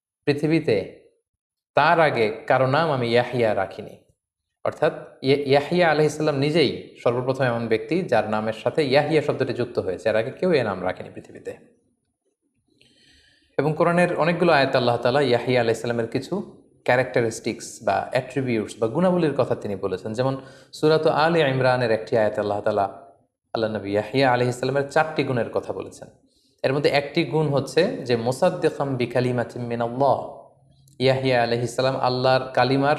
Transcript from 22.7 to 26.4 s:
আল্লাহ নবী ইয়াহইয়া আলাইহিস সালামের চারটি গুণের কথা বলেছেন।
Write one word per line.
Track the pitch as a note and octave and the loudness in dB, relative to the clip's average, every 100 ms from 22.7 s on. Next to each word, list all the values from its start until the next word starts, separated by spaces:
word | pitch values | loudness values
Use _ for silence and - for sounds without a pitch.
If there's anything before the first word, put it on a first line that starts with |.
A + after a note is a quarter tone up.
| G#2 G2 - - _ _ _ _ | 0 -2 -4 -20 _ _ _ _
আল্লাহ | A2+ A2 | -4 -4
নবী | G#2+ G2 | -4 -2
ইয়াহইয়া | G2+ G#2 C3 C#3 | -2 0 2 2
আলাইহিস | B2 B2 B2 | 2 0 -2
সালামের | C3 C#3 C#3 | -2 -2 0
চারটি | D#3+ D#3 - | 0 0 -2
গুণের | C#3 B2 G2+ | -2 -2 -2
কথা | G2+ - | -4 -6
বলেছেন। | F#2+ G2 - - _ _ _ | -10 -10 -14 -20 _ _ _